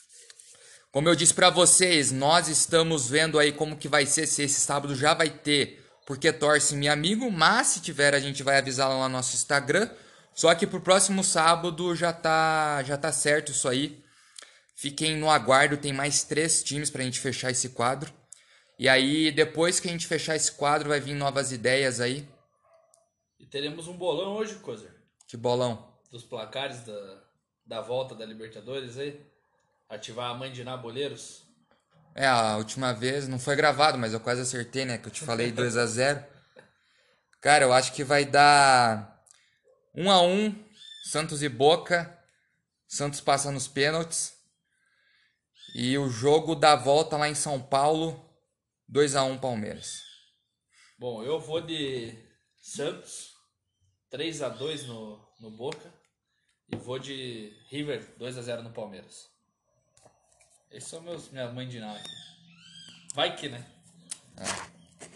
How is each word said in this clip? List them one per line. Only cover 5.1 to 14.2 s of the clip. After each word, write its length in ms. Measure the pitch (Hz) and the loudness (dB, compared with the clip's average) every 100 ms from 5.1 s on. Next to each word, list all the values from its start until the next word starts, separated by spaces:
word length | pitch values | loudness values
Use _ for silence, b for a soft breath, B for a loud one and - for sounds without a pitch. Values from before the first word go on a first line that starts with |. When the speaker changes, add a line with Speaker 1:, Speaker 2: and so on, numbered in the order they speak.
Speaker 1:
vai 160 | 160 160 | 2 0
ter 520 | 139 147 147 127 B B B - | -2 0 0 0 B B B -12
Porque 260 | 135 160 | 0 0
Torce, 420 | 147 147 151 143 | 2 4 4 2
meu 180 | 143 143 | 0 0
amigo, 380 | 147 160 220 254 | 0 0 0 -2
mas 380 | 180 160 220 285 | 4 4 4 2
se 120 | 196 | -2
tiver 340 | 170 139 143 | -6 2 4
a 60 | 143 | 4
gente 220 | 139 139 | 0 -4
vai 160 | 135 139 | 2 2
avisar 300 | 131 131 135 | 2 0 0
lá 200 | 131 131 | 0 0
no 0 | |
nosso 260 | 131 127 | -2 -4
Instagram. 560 | - - 143 135 160 233 B B B B | -4 0 0 2 0 0 B B B B
Só 200 | - 165 | 2 4
que 120 | 175 196 | 4 2
pro 140 | 180 | -4
próximo 420 | 170 185 196 190 | 2 4 4 0
sábado 720 | 185 170 160 170 175 165 180 | 0 4 4 4 0 -4 -4
já 180 | 170 170 | -2 -2
tá, 680 | 165 160 160 160 156 151 147 | -2 2 4 4 2 0 -2
já 140 | 131 143 | -2 -4
tá 140 | 160 | -2
certo 400 | 151 151 151 156 | -2 2 0 0
isso 160 | 135 143 | -4 0
aí. 340 | 127 151 - B B | 0 -2 -8 B B